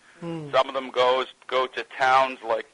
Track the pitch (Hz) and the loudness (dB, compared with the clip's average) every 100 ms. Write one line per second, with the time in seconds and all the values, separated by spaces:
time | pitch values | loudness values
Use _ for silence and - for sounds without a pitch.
0 | _ - 170 165 147 131 135 135 131 120 | _ -16 -10 -10 -2 0 0 -2 -4 0
1 | 127 131 127 - - 127 127 123 113 - | 2 2 -2 -10 -4 -2 -2 -6 -12 -2
2 | 131 131 131 127 113 113 - | 4 4 4 -2 -4 -4 -4